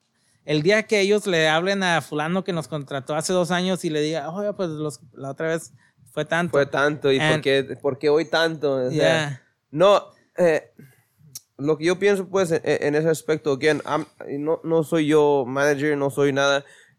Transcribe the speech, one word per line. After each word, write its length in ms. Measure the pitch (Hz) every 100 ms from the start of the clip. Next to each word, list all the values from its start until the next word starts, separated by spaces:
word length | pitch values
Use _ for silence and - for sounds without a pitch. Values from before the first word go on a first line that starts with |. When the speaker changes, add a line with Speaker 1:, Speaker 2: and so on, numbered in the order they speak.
| _ _ _ _ -
Speaker 1:
el 160 | 151
día 220 | 160 214
que 180 | 214 214
ellos 260 | 196 208 202
le 220 | 170 156
hablen 340 | 156 185 202
a 160 | 185 165
fulano 420 | 135 151 151 185 185
que 80 |
nos 140 | 175 -
contrató 460 | 156 135 139 127 151
hace 180 | 160
dos 180 | 185 175
años 320 | 180 185 185
y 60 | 175
le 100 | 151
diga, 300 | 151 160 143
"Oye, 220 | 180 208
pues, 160 | 196 180
los, 320 | 156 151 - 139
la 180 | - 135
otra 180 | 139 160
vez 240 | 165 - _ _ _ _
fue 100 | -
tanto." 280 | 151 165 175
Speaker 2:
Fue 140 | 143 139
tanto, 460 | 147 143 151 143
¿y 60 | 135
por 80 | 151
Speaker 1:
And 160 | 156
Speaker 2:
qué, 340 | 131 135 135 131
por 160 | 143 131
qué 80 | 151
hoy 140 | 151 160
tanto? 500 | 160 165 160 143 135
O 140 | 127
sea, 20 |
Speaker 1:
Yeah. 500 | 151 147 160 147 131 _ _ _
Speaker 2:
no, 320 | 147 190 196 - _ _ -
eh, 340 | 175 151 - _ - _ _ _ - 131 _ -
lo 200 | 143 151
que 80 | 165
yo 120 | 180
pienso, 280 | 196 202 185
pues, 220 | 190 180
en, 100 | 160
en 320 | - 147 147 147
ese 140 | 160
aspecto, 420 | 156 - 156 151
again, 300 | 135 151 151 -
I'm, 200 | 151 151 - - 143
no, 220 | 147 165
no 200 | 160 165
soy 240 | 156 165 151
yo 360 | 151 147 143 123
manager, 520 | 135 143 143 151 143
no 120 | 139
soy 220 | 139 143
nada. 320 | 135 139 139 - - _